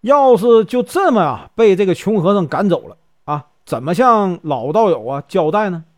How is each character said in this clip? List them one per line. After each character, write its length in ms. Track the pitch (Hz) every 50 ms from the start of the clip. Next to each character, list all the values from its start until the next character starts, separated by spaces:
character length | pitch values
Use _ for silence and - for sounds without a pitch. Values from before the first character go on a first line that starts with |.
要 340 | - 226 277 285 277 262 240
是 300 | 180 202 240 233 226 214
就 160 | - - 247
这 300 | 240 - - 359 392 349
么 100 | 262 214
啊 300 | 170 147 123 - - - _
被 200 | - 226 214 190
这 100 | 175 202
个 80 | 185 170
穷 280 | - - 190 220 208
和 120 | 156 185 202
尚 140 | 202 175
赶 200 | 131 - 139 202
走 200 | 202 175 139 -
了 100 | 80 104 _ _ _ _ _ _
啊， 220 | - 147 147 - _ _ _ _
怎 160 | - - 117
么 120 | 127 151 175
向 460 | 165 254 254 226 214 202 185 175 165
老 300 | - 156 143 123 113 135
道 180 | 160 214 226 196
友 160 | 165 120 107
啊 180 | 120 139 139 -
交 240 | _ - 190 160 156
代 180 | 175 208 214 196
呢？ 160 | 175 165 160 _ _